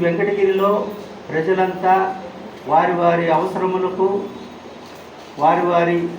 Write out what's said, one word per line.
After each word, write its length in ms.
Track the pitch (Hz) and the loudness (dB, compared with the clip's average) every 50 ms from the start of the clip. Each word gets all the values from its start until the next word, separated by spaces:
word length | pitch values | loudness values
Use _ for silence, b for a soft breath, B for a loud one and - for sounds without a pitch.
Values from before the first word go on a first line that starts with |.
| 170 | 0
వెంకటగిరిలో 680 | 170 170 - 202 208 - 196 190 190 190 190 196 202 208 - - - - - - - - - - - | 0 2 2 0 0 2 2 2 2 4 2 2 2 2 2 -2 -4 -8 -12 -14 -14 -16 -16 -12 -6
ప్రజలంతా 680 | 147 160 165 185 190 190 185 180 175 - 185 185 185 190 190 - - - - - - - - - - - - - | -4 -2 0 0 2 2 2 0 -2 -2 2 2 4 4 2 0 -2 -6 -10 -12 -14 -14 -16 -16 -16 -14 -2 2
వారి 220 | 151 160 170 180 180 170 | 4 4 4 4 2 2
వారి 240 | 170 170 170 170 170 165 160 | 4 4 4 4 2 2 2
అవసరములకు, 720 | 170 185 190 - 185 185 185 185 185 185 170 185 180 190 196 196 202 - - - - - - - - - - - - - - - - - - - - - - - 143 147 | 2 2 0 -2 -2 0 0 0 0 -2 -2 0 0 0 2 2 -2 -4 -6 -10 -14 -16 -16 -18 -18 -18 -18 -18 -18 -18 -18 -18 -20 -20 -20 -20 -20 -20 -16 -4 2 4
వారి 220 | 160 170 180 175 175 | 4 4 4 2 2
వారి 260 | 170 170 170 170 170 170 - - - | 2 2 2 2 2 0 0 -2 -6